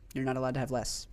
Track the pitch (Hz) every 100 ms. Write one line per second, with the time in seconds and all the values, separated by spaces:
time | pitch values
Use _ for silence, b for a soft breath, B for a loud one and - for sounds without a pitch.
0 | - 135 131 131 127 123 120 123 104 -
1 | -